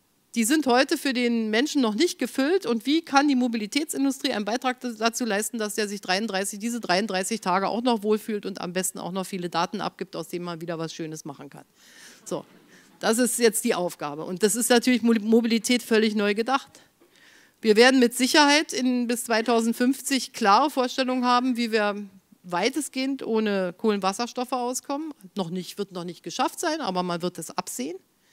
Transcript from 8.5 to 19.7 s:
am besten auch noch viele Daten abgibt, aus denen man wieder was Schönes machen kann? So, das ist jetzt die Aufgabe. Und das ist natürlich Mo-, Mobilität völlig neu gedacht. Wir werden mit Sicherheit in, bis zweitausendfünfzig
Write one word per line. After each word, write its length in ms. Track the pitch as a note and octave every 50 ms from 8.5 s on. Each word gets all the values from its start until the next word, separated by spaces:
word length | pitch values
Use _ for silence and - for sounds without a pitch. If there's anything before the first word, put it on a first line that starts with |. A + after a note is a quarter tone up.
| G3 -
am 120 | - F3+ E3+
besten 260 | F#3 F3+ - - F3+
auch 120 | - F3
noch 140 | F#3+ F#3+ F3+
viele 240 | - G3+ F3+ F3 F3
Daten 320 | E3+ E3 F3 - - F#3+
abgibt, 340 | E3 F3+ - - F#3 - -
aus 120 | E3 D#3+
denen 180 | - - F3 F3
man 160 | F3 E3+ D#3+
wieder 160 | E3+ E3 E3+
was 160 | D#3+ E3 D#3+ -
Schönes 320 | - E3 D#3 D#3 D#3 -
machen 240 | D3+ C#3 - C#3+ C#3+
kann? 160 | - D3 - _ _ _ _ - - - - - - - -
So, 200 | - F3+ C#3+ - _ - - _ _ - - - _ _ -
das 180 | - G3+ A3+
ist 220 | A#3 B3+ A3 - -
jetzt 240 | A#3+ A3+ A3+ - -
die 100 | A#3+ -
Aufgabe. 500 | F3 F3+ E3+ - - D#3+ D3 D3 D#3 D#3+
Und 200 | F3 F#3 E3+ A3
das 120 | G3+ F#3
ist 140 | A#3+ A3+ -
natürlich 320 | B3 A#3 - B3+ B3 G#3+
Mo-, 140 | A3 A#3 A3+ A3
Mobilität 640 | G3+ A3+ A3+ A#3+ A3+ A#3 A3+ A3 - - B3 A#3+
völlig 320 | - - A3+ G#3+ A3 A3 G#3
neu 220 | G#3+ G3+ G#3 G#3
gedacht. 340 | G#3+ A3+ B3 C4+ C4+ - - _ - _ _ _ _ _ _ _ _ - - - - _ _ _ _ -
Wir 120 | A3 G#3
werden 240 | G#3+ A#3+ C4 C4 C4+
mit 160 | A#3+ A#3 -
Sicherheit 580 | - B3+ B3 - D#4 D4 C#4+ C#4+ D#4 D#4+ - -
in, 320 | B3+ B3+ B3+ B3 B3 B3
bis 200 | A#3 B3 A#3 -
zweitausendfünfzig 1080 | A#3+ A3+ A3 A3+ B3 A#3 A3+ A3+ A#3